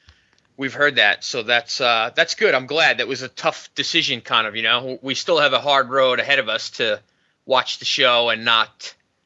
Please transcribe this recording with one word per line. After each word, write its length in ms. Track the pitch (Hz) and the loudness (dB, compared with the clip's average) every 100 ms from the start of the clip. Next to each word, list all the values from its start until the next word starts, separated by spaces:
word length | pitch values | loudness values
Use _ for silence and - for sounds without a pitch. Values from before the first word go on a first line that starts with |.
| _ _ _ _ _ - | _ _ _ _ _ -8
we've 180 | 135 | -8
heard 220 | 131 143 123 | 0 0 4
that, 280 | 104 - | 4 2
so 200 | - 135 | -2 -6
that's, 380 | 110 120 117 - | 0 0 0 -2
uh, 300 | 123 117 113 135 | 0 2 0 0
that's 200 | 165 - | -2 0
good. 180 | 214 135 | 2 2
I'm 100 | 127 | 0
glad. 320 | 147 151 120 | 0 2 2
That 80 | 113 | -2
was 140 | 127 | -6
a 60 | 127 | -10
tough 400 | - 165 - - - | -6 -4 -4 -8 -6
decision, 460 | 139 165 143 123 | -2 0 0 -4
kind 260 | - 120 110 | -2 0 0
of, 80 | 107 | -2
you 60 | |
know? 360 | 113 120 131 131 | 0 0 -2 -8
We 140 | 131 131 | -8 -6
still 240 | - 165 | 0 2
have 140 | 143 | 2
a 60 | 127 | 2
hard 300 | 131 139 123 | 2 2 2
road 300 | 135 131 123 | 2 2 2
ahead 200 | 113 139 | 0 0
of 80 | 110 | 0
us 220 | 110 - | -4 -6
to 280 | - 117 104 _ _ _ _ - | -6 -4 -4 _ _ _ _ -2
watch 340 | 127 120 - | -2 0 -6
the 60 | - | -4
show 440 | - 131 120 120 | 0 2 2 2
and 160 | 110 117 | 0 2
not 480 | 113 107 - - - _ _ | 2 0 -6 -18 -18 _ _